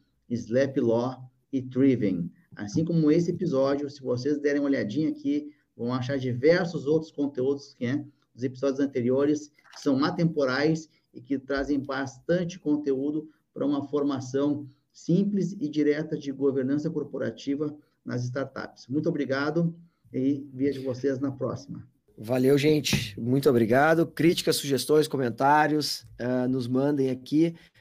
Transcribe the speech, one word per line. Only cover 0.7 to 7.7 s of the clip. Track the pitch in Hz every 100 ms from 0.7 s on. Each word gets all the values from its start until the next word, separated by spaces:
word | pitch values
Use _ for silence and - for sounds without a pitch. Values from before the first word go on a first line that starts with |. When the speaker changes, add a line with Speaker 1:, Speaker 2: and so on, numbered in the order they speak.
| 139
Speaker 1:
Law | 117 117 127 131 - _ _
e | 135
Triven. | 127 127 139 120 101 87 - - _
Assim | - 104 160
como | 165 165 151
esse | 165 170
episódio, | - 165 131 135 143 147
se | -
vocês | 127 123 135 143
derem | 143 143
uma | 143
olhadinha | 131 104 127 156
aqui, | 147 139 147 147 - _ -
vão | 120
achar | 127 123 139
diversos | 127 120 147 180 175 151 131
outros | 156 156
conteúdos, | - 139 127 131 139 -